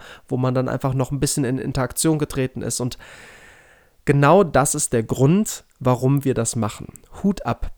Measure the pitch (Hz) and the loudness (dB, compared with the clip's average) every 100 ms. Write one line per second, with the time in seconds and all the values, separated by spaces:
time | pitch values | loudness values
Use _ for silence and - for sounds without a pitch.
0 | - - - 127 127 127 127 - 135 131 | -8 -20 -6 -2 0 0 -2 -2 -2 0
1 | 127 139 143 - 123 131 - 135 123 - | -2 -2 -2 0 -2 -2 -4 -2 -4 0
2 | 165 156 151 139 131 - - - 127 - | 0 0 -2 -2 -4 -4 -6 -4 -6 -8
3 | - - - - - - _ _ _ _ | -16 -20 -20 -20 -20 -20 _ _ _ _
4 | - 143 143 185 170 135 135 147 - 117 | 0 4 6 6 4 2 0 -2 -2 -2
5 | 113 123 135 196 220 - - _ 123 120 | -2 2 4 4 0 -6 -16 _ 0 2
6 | 131 139 135 117 117 117 107 - - - | 2 2 2 0 -2 -2 -4 -6 -14 -18
7 | - - 196 196 - - - | -20 -4 -2 -2 -4 -4 -6